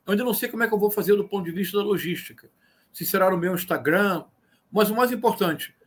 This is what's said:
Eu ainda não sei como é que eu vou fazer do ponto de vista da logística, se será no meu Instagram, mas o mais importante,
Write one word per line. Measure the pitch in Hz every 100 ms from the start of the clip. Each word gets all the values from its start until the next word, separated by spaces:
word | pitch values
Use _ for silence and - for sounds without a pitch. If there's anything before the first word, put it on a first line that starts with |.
| -
Eu |
ainda | 208
não | 247
sei | 208 240
como | 226
é | 226
que |
eu | 214
vou | 208
fazer | 208 180 202
do | 196
ponto | 202 170
de |
vista | 170 185 202
da |
logística, | 202 190 151 175 - - - _ _ _ _
se | - 170
será | 190 185
no | 185
meu | 175
Instagram, | 180 - 160 127 170 202 170 - _ _ _ _
mas | 196 202
o | 220
mais | 247
importante, | 240 233 - 180 156 - _